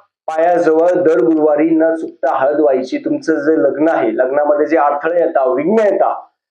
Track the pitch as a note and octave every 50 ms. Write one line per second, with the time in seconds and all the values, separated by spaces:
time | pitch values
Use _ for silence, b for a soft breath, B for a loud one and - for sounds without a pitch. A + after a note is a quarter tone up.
0 | - _ _ _ _ - D#3+ D#3+ E3 F3 F3 E3 D#3 D#3+ D#3 D#3+ E3+ F3+ F3+ F3
1 | - D#3+ E3+ F3+ E3 E3 D#3+ D#3 D3+ D#3 D3 D3 D#3+ E3 E3 D#3 D#3+ E3 E3 D#3+
2 | E3 - - - - E3 C#3 C3+ C3+ D3 D3+ D#3 D3+ C#3 C3 B2 - - D3 C#3
3 | - - D3 C#3 - E3 D#3 D3 C#3 D#3 D#3+ D#3+ C#3 C3+ C3 C#3+ D#3 D#3+ D#3+ -
4 | - A2 A2+ B2 B2+ B2+ C#3 D3 D3 D3+ D3 D3+ D3+ C#3+ D#3+ D#3+ C#3+ D3 - -
5 | - D#3+ F3 F3 D#3+ E3 E3 C#3+ C3 B2+ B2+ C3+ D3+ F3+ A3 A3+ G#3+ G3 E3 -
6 | C3+ A#2 - - - - _ _ _ _